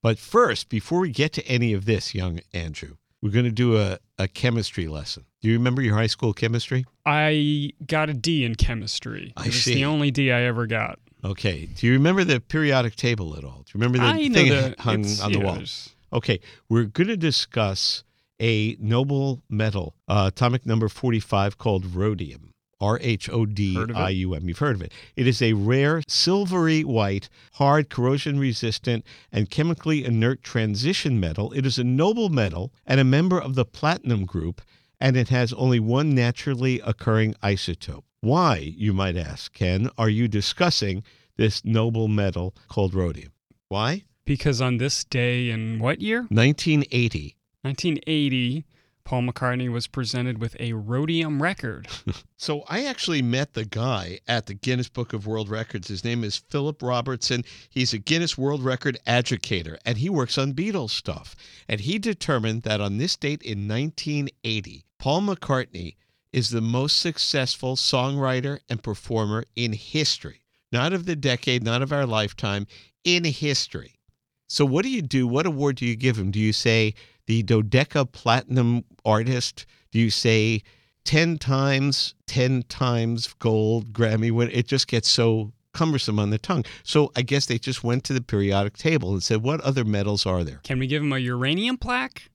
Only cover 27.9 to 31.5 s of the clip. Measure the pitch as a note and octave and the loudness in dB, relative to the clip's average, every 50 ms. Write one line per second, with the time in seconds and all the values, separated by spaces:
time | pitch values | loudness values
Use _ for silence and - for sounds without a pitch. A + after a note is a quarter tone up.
27.9 | - - A#2+ B2+ C3+ C#3+ - D#3 C#3+ C#3 C#3 C3 A#2 - - A#2 G#2+ - - - | -2 0 2 2 2 0 0 -2 0 0 0 0 0 0 -2 -2 -4 -2 -2 0
28.9 | A#2+ A2+ - - - - - _ - - G#2+ - - - D3+ E3 E3+ - - D#3+ | -2 -2 -2 -8 -20 -20 -20 _ -2 -2 0 0 0 0 0 0 0 -2 0 0
29.9 | D#3 D3+ B2+ B2 A#2 A2 A2 A#2+ C3 - _ - - A#2+ A2 A2 G#2 G2+ A#2 D3 | 0 0 2 2 2 4 4 2 2 0 _ -4 -2 0 0 0 0 0 0 0
30.9 | G3 - - D#3 C3 A2+ F#2 E2 D#2 - G#2 - | 0 0 0 0 0 2 0 0 0 -2 -4 -4